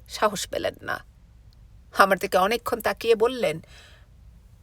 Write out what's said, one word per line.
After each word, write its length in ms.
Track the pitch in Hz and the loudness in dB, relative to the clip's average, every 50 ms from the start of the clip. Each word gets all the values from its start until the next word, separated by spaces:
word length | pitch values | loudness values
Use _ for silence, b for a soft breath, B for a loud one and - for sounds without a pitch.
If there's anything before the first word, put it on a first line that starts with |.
| - - | -4 -10
সাহস 380 | - - 220 208 202 - - | -4 0 0 0 0 -2 -6
পেলেন 280 | - - - - 98 - - | -4 -4 -4 -4 -4 -6 -6
না। 240 | - - - - - - - - - - - - - - - - - - - - - - - | -8 -6 -6 -8 -8 -14 -20 -20 -20 -20 -20 -20 -20 -20 -20 -20 -20 -20 -20 -20 -20 -4 4
আমার 200 | - 196 190 196 | 4 4 4 4
দিকে 200 | 185 - 190 - | 0 -2 0 2
অনেকক্ষণ 440 | 185 185 202 233 226 - - 240 233 | 2 2 2 0 -2 -4 -4 -6 -2
তাকিয়ে 340 | - 214 202 - - 226 233 | -2 -4 -4 -2 0 0 2
বললেন, 440 | 202 220 240 262 240 208 160 151 165 - b b b b b b b b b b - - - - - - - - - | 2 2 0 0 0 -2 -2 -2 -4 -10 b b b b b b b b b b -20 -20 -20 -20 -20 -20 -20 -20 -20